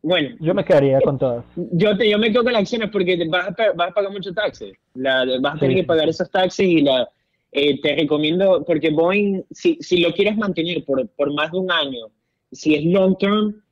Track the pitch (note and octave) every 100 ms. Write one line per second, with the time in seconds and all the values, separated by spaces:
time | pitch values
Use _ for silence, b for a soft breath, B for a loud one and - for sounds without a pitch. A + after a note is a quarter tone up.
0 | D3+ F3 C#3 - D#3 F#3+ - D#3+ C#3 C3+
1 | B2 C3+ C3 A#2+ - - F3 E3+ G#3 G3+
2 | A3 G#3 A3+ A3+ A#3+ A#3 F#3+ A#3 G#3+ G3+
3 | F3+ F3+ E3 F3+ F#3 F#3 A3 E3+ F3 G3
4 | G3 G3+ F#3+ F3+ G#3 - G#2 F#2+ _ B2+
5 | C3 C3 B2+ B2+ C#3+ D3+ C#3 F#3 F3 D#3+
6 | D#3 D#3+ F3 F#3+ F#3 - G3 E3 C#3+ C3
7 | A#2+ _ _ _ _ C#3 D3 C#3 D#3 C#3+
8 | D3 D3 D3+ F3 F#3+ F3 D3 D#3+ D#3+ D3+
9 | E3 G3 G3+ F#3+ - - F3+ D#3+ - F3+
10 | E3+ E3 G3+ G#3+ G#3 E3+ E3 E3 - C3+
11 | A#2+ - C#3 D3 D#3 F3+ F#3 E3+ C#3 B2+
12 | A2 _ _ _ _ - D3+ D3 D#3+ F#3+
13 | F#3+ F#3 G3 G#3 G#3+ G#3 _